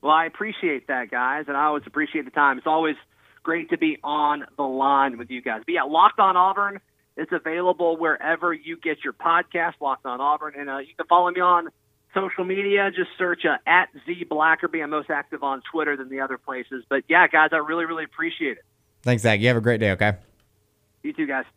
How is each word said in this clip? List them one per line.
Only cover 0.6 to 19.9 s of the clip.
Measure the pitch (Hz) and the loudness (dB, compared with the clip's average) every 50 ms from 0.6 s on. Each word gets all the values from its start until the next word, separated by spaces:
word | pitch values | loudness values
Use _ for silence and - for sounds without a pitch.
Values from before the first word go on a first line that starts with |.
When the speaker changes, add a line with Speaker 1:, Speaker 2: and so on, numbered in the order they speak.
| - 170 147 127 _ - | -4 -2 -2 -4 _ -4
Speaker 1:
that, | 139 127 120 101 | -4 -4 -4 -4
guys, | - 123 123 127 139 147 151 139 | -4 -2 -2 -2 -2 -4 -6 -4
and | 143 | -2
I | 139 147 | 0 0
always | 151 151 147 - | 0 0 -2 -6
appreciate | - - 151 151 143 - 160 143 | -6 -4 -4 -4 -2 -4 -8 -8
the | 127 | -4
time. | _ 151 143 143 131 127 | _ 2 4 4 2 0
It's | - | -2
always | 160 156 160 160 156 143 - - _ _ _ _ _ _ _ | 0 0 2 0 0 -4 -6 -12 _ _ _ _ _ _ _
great | _ 165 165 170 165 - | _ -4 -4 -4 -2 -4
to | 175 160 | -2 0
be | 165 160 147 - - | 0 0 0 -2 -6
on | 143 147 151 147 147 147 147 139 - _ | -4 0 0 2 2 0 -2 -4 -14 _
the | - | -4
line | 143 135 131 131 135 139 143 139 139 135 123 117 | -4 -2 0 2 2 4 4 4 4 2 0 -6
with | 120 123 | -10 -10
you | 127 123 | -10 -8
guys. | 120 123 113 107 110 | -6 -6 -6 -6 -4
But, | - | -4
yeah, | 170 170 | -2 -2
Locked | 135 143 151 160 185 214 - - | -2 0 4 6 6 6 6 4
On | 202 190 185 | 2 4 6
Auburn, | 180 180 190 190 202 202 202 196 196 _ _ _ _ _ _ _ | 4 4 2 2 0 -4 -4 -6 -10 _ _ _ _ _ _ _
it's | - 160 156 | -10 -6 -4
available | 180 160 - 160 160 170 180 180 180 - 175 170 165 | -6 -4 -4 -4 -4 0 0 0 0 2 2 0 0
wherever | 160 165 160 147 - - 156 165 160 165 180 | 0 0 -2 0 0 0 -2 -2 0 0 -4
you | 165 156 147 160 165 | -4 -4 -8 -12 -12
get | 165 - 165 151 - | -8 -6 -6 -6 -4
your | - 147 117 | -6 -10 -10
podcast, | _ - 170 165 170 175 _ - 175 165 170 - _ | _ 0 2 2 2 0 _ -4 -2 -2 -2 -4 _
Locked | 147 135 131 - _ | -4 -4 -4 -4 _
On | 135 123 123 | -10 -6 -2
Auburn. | 135 143 151 151 156 151 143 | 0 0 0 0 -2 -12 -12
And, | 139 143 139 | -10 -10 -10
uh, | 135 139 | -10 -10
you | 135 107 - | -10 -12 -10
can | - 160 | -10 0
follow | _ 175 175 180 175 | _ 6 6 6 4
me | 175 180 | 2 2
on | 180 180 175 175 170 160 _ _ _ _ _ _ _ _ - | 4 4 4 4 2 -2 _ _ _ _ _ _ _ _ -4
social | 190 190 185 - - 185 | -4 -4 -4 -4 -4 -4
media. | 185 185 196 202 202 202 202 196 196 175 | -2 -2 -2 0 0 2 2 2 0 -2
Just | 185 175 - - - | -4 -6 -6 -4 -4
search, | 190 180 175 - - | -2 -2 -2 -2 0
uh, | 165 139 - _ | -2 -2 0 _
at | 143 165 180 180 - _ 147 _ | 2 4 4 2 0 _ -18 _
Z | 156 175 175 170 165 | -12 -10 -10 -8 -6
Blackerby. | 151 151 156 160 160 160 - 170 165 165 | -2 2 2 2 2 2 0 -4 -4 -4
I'm | 151 147 | -6 -4
most | 156 151 143 - | -6 -6 -4 -4
active | 156 143 147 _ - - | -6 -6 -6 _ -10 -8
on | 143 139 135 131 _ - | -6 -6 -6 -6 _ -8
Twitter | - 165 151 147 147 | -6 -4 -2 -2 -4
than | 131 131 127 | -4 -6 -10
the | 135 135 | -8 -8
other | 135 131 131 123 | -6 -6 -8 -10
places. | _ - 131 127 123 _ 135 131 117 _ | _ -10 -10 -10 -10 _ -12 -14 -8 _
But, | 139 135 - _ | -4 -4 0 _
yeah, | 160 175 180 | 6 6 6
guys, | 151 - 156 156 151 | 6 6 4 4 4
I | 165 | 2
really, | 160 147 151 160 170 165 | -2 -2 -2 -4 -4 -4
really | 160 165 160 156 | -6 -6 -8 -10
appreciate | 143 _ - 160 165 160 - 160 139 113 - | -12 _ -6 -6 -6 -6 -6 -6 -6 -6 -8
it. | _ _ _ _ _ _ _ _ | _ _ _ _ _ _ _ _
Speaker 2:
Thanks, | _ 123 123 113 | _ 0 0 2
Zach. | 107 117 107 101 | 2 2 2 4
You | 107 123 | 2 2
have | 123 | 2
a | 117 | 2
great | 107 120 120 107 | 2 2 2 2
day, | 110 101 | 2 0